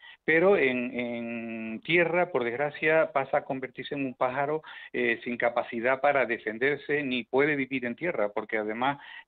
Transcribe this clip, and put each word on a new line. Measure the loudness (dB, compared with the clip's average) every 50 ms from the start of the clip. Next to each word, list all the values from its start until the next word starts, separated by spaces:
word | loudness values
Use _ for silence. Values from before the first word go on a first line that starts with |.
| -20 -20 -20 _ _
Pero | 2 4 6 6 6 6
en, | 6 4 2 2 0 -2 -4 -4 -4
en | -4 -4 -4 -6 -6 -6 -6 -8 -6 -8 -8 -8 -8 -8 -8 -8 -4
tierra, | 2 2 4 4 4 2 0 0 2
por | 0 0
desgracia, | 0 0 0 0 -2 -2 -2 0 2 4 4 4 4 4
pasa | 2 -2 0 2 0 -2
a | 0
convertirse | -2 -6 -6 -6 -8 -10 -12 -8 -6 -4
en | -4 -4
un | -4 -2
pájaro, | _ -2 -2 0 -2 -2 -2 -2 -4 -6 -10 -18 -18 -18 -6
eh, | -2 0 2 2 0 0
sin | -2 -6 -4
capacidad | 0 0 0 0 0 -4 -2 -6 -2 2 2 2 4
para | 2 2 4 4 2
defenderse, | 2 0 -4 -4 -6 -4 0 0 0 0 -2 -2 -2 -2 -2 0
ni | -2 -2 -4
puede | -4 0 2 2 4 4 2
vivir | 0 -2 -2 -4 -4 -4
en | -4 -6
tierra, | -4 -4 -4 0 0 -2 0
porque | -2 -4 -4 -2 -4 -2
además, | -2 -2 -2 0 0 0 0 -2 -10 -18 -18 -20 -16